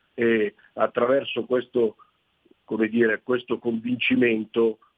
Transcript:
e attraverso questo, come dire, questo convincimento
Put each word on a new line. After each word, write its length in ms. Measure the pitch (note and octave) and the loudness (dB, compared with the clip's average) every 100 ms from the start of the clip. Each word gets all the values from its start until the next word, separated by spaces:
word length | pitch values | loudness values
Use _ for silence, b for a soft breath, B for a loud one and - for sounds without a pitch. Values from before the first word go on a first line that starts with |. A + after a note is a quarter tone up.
| _ | _
e 400 | - A#2 A2+ G#2 - b | -2 0 2 0 -6 b
attraverso 680 | A#2 A2 B2 A#2+ C#3 C#3 A#2+ | -4 -2 0 2 2 0 -8
questo, 520 | G#2 B2 A#2+ B2 A2 - b b _ _ _ _ | -2 -2 -2 -2 -2 -4 b b _ _ _ _
come 240 | - A2 G#2+ | -8 -2 0
dire, 320 | A#2 A2+ G#2 | 2 2 0
questo 360 | - B2 - A2+ | -2 -4 -4 -6
convincimento 1200 | A#2+ A2+ A#2 B2+ - B2+ A#2+ A2 G#2+ A#2 A2+ A2 _ | -4 -4 -4 -4 0 2 2 2 -2 0 0 0 _